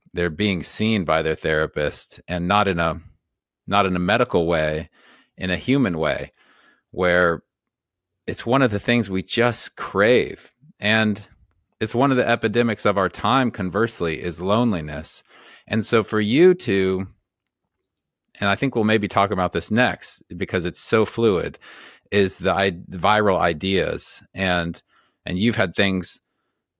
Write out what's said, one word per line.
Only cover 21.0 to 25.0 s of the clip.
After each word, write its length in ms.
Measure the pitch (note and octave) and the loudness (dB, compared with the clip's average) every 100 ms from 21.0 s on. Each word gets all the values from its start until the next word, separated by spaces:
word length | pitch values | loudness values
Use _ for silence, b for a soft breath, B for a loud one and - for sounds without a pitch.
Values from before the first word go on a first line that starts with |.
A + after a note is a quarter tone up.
fluid, 540 | G#2+ - A2+ F#2 - - B B B B _ | 2 2 2 2 -2 -10 B B B B _
is 280 | G2+ G2 - | 0 2 0
the 160 | F2 | 0
i-, 160 | F2+ G2 F2 - | 2 0 -2 -8
viral 480 | F#2 G2 G#2+ G#2 F2+ | -2 2 4 4 2
ideas. 840 | F2 D#2 F#2+ F#2+ D#2 D#2+ - - - | 2 0 0 0 0 -4 -10 -16 -14
And, 480 | - F#2+ F2 E2+ E2 _ _ | -4 -2 0 -2 -8 _ _